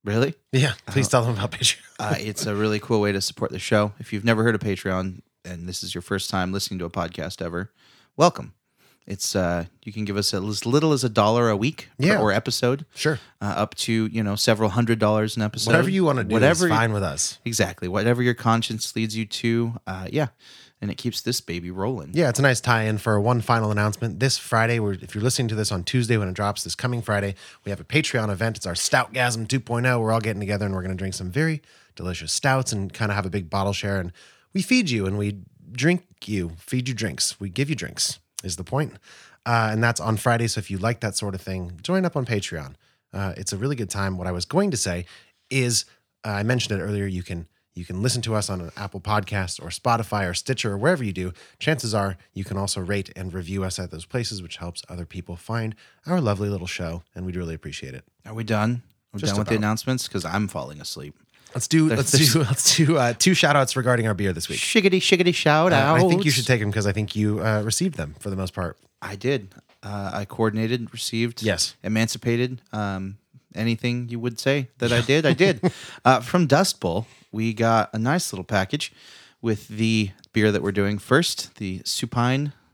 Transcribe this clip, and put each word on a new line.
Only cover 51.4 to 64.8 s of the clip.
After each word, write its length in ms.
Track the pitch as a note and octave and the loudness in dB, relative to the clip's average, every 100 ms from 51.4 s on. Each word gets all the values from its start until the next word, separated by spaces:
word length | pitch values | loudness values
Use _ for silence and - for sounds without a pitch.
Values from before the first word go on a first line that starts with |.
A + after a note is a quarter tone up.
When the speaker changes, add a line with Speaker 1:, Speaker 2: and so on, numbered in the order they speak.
| - _ | -20 _
Speaker 2:
Chances 340 | - D#3 A2+ | 0 0 0
are 220 | G#2 G2 F2+ _ | 0 0 -4 _
you 120 | F#2+ | -10
can 100 | F#2+ G2 | -6 -4
also 220 | G2 - | -4 -4
rate 320 | F2+ G2+ F#2 | -2 -4 -4
and 200 | - F#2 | -10 -8
review 320 | F#2 E2+ G2 | -8 -6 -4
us 120 | F#2+ F#2+ | -4 -4
at 140 | F2 | -8
those 140 | D#2+ | -12
places, 360 | - B2 A#2 G2+ | -6 -6 -4 -8
which 140 | E2+ | -12
helps 280 | - E2+ - - | -12 -12 -12 -14
other 180 | F2+ | -12
people 300 | E2 F#2 E2+ | -10 -12 -12
find 400 | E2+ - A#2 A2+ - - _ | -14 -6 -4 -4 -8 -20 _
our 160 | - F3+ | -2 0
lovely 260 | A#2 G2 G#2 | 2 0 -2
little 180 | G2 | -4
show, 380 | F2+ - E2+ E2+ - | -6 -6 -6 -6 -12
and 120 | F#2 | -10
we'd 100 | F#2 | -6
really 200 | F2+ E2+ | -6 -6
appreciate 380 | D#2+ D2+ D2 C2 | -8 -10 -12 -12
it. 120 | C2 _ _ | -14 _ _
Speaker 1:
Are 80 | - | -14
we 120 | A2 | -10
done? 380 | A2 G#2+ A2 B2 - _ _ | -2 0 2 -2 -8 _ _
We're 80 | G#2 | -4
Speaker 2:
Just 140 | G2+ | -2
Speaker 1:
done 60 | G2+ | 0
with 100 | G#2 | 0
the 60 | |
Speaker 2:
about. 100 | A2 | 2
Speaker 1:
announcements? 420 | G#2+ A2 - B2+ - | 2 0 -2 -4 -4
'Cause 160 | G2 | -6
I'm 240 | E2 G2 G2+ | -2 -2 -2
falling 320 | D#2+ C2 D2+ | -4 -8 -10
asleep. 340 | C#2 - C#2+ - _ _ - | -12 -12 -14 -18 _ _ -10
Speaker 2:
Let's 120 | - - | -6 2
do, 200 | D#3+ D#3 | 4 6
Speaker 1:
There's, 100 | A2+ | 4
Speaker 2:
let's 140 | C3+ | 4
Speaker 1:
there's 220 | C#3 D3+ | 6 6
Speaker 2:
do, 60 | D#3+ | 4
<laughs> 40 | |
let's 320 | C3 C3 - | 2 2 2
do, 220 | - D3+ D#3+ | 4 4 4
uh, 160 | A#2+ A2+ | 2 4
two 160 | F#3 | 4
shout-outs 420 | F3 E3 D3+ C3 | 6 6 6 4
regarding 300 | C3 B2 A#2+ | 2 2 2
our 80 | A2 | 2
beer 200 | G2 G2+ | 0 0
this 140 | E2 - | -2 -4
week. 100 | D#2 | -4
Speaker 1:
Shiggity, 380 | - A3+ | 2 4